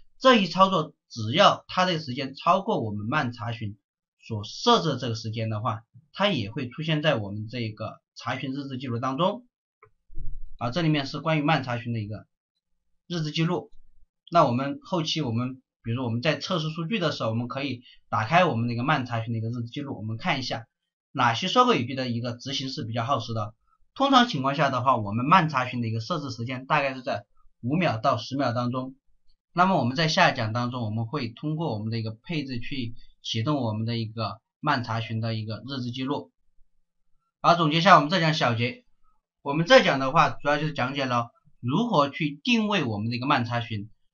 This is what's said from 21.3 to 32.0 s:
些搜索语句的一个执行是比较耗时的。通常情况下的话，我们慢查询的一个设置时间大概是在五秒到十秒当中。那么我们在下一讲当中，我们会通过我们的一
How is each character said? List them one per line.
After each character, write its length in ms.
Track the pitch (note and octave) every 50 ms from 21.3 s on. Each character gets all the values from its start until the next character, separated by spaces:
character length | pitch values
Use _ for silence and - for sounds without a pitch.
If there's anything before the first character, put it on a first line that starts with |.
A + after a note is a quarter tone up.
| A#2
些 140 | - F#3 F3+
搜 160 | - B3+ B3+
索 120 | B3 G#3+
语 100 | C#3+ A#2
句 100 | B2 C3
的 140 | C3+ B2+ B2
一 100 | A#2 A#2
个 140 | A#2 A#2+ A2+
执 200 | - - C3+ C#3
行 140 | - C3+ C3
是 160 | - A#2+ A2+
比 80 | G#2+
较 140 | A2 A#2+ A2+
耗 160 | C3+ C#3+ A#2+
时 120 | - A#2 A2
的。 220 | A2 G#2 G#2 - _ _ _ _ _ _ _ -
通 160 | - C4+ C#4
常 180 | C4 B3 A#3+ B3
情 120 | - -
况 140 | C3 C3+ C#3
下 140 | - D3 C3+
的 120 | B2+ B2
话， 140 | A#2 C3+ B2+
我 160 | A2+ G#2+ G2
们 140 | G#2 A#2 B2
慢 240 | D3+ G3 F#3 D#3+ D#3
查 160 | C#3 B2+ B2+
询 160 | A2+ - B2
的 60 | A#2+ A2
一 40 |
个 80 | A2 A2+
设 200 | - - F3+ D#3
置 100 | C#3+ C3+
时 160 | - - A#2
间 200 | B2+ C3 B2 -
大 160 | - D#3 D3
概 120 | C#3 C#3 C3
是 80 | C3
在 240 | A#2+ C3+ A#2 G#2 - _ _ _ - - _ _
五 140 | - A#2 D3
秒 220 | F3+ F3 C#3 A2 A2
到 180 | - C#3+ B2
十 220 | A2+ - - B2+ C#3
秒 160 | C#3 B2 A#2
当 180 | B2 B2 B2
中。 240 | B2 B2+ C3 - - - _ _ _ _ _ - - _ _ _
那 140 | - E3+ F3+
么 120 | F#3+ F#3+ D#3
我 60 | B2
们 140 | A#2 C3+ -
在 100 | D#3+ D#3
下 240 | - F#3+ F3 D3
一 40 | C#3
讲 180 | C3 A2+ G#2+ A2
当 180 | A#2+ B2 A#2+
中， 120 | B2+ B2+ A2+
我 60 | G#2+
们 160 | G#2+ A2+ A#2
会 220 | A2+ - C#3+ B2 A2+
通 300 | A#2+ - - D3+ D#3 D3+
过 160 | E3 D3 A2
我 60 | G2+
们 100 | G#2+ A2
的 80 | A2+
一 40 | A#2